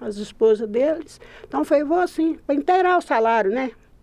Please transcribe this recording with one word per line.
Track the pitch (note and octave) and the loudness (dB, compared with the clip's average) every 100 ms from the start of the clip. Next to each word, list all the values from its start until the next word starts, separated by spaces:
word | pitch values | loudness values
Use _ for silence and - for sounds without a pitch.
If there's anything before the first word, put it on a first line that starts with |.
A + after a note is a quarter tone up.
as | A#3 G3+ | -10 -10
esposas | G#3 - A3+ G#3+ A3 | -10 0 2 2 0
deles. | A3 C#4+ D#4+ - - - - - | 0 0 -2 -8 -20 -20 -20 -8
Então | C4+ | -4
foi, | D4+ C#4+ | 0 0
vou | C#4+ F4 | 2 0
assim, | F4 - D#4+ D#4 | 0 -2 -2 -4
pra | - C#4 | -4 -2
inteirar | C#4+ F#4 F4+ F4+ | 0 2 2 0
o | |
salário, | - B3 A3+ A3+ G3 | 0 0 2 2 0
né? | A#3+ C4 - _ - | -2 -4 -8 _ -20